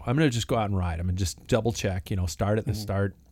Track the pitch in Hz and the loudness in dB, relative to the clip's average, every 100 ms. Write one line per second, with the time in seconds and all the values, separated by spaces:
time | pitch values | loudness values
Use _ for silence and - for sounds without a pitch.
0 | - 135 156 117 - 117 104 98 87 82 | -2 2 4 2 0 0 0 0 -2 -2
1 | 90 92 92 - - 120 113 113 101 90 | -2 0 -2 -4 0 2 2 0 -2 -2
2 | - 98 90 - 101 110 107 104 104 98 | -2 -2 -2 0 0 2 0 -2 -2 0
3 | 101 - - | 0 -4 -18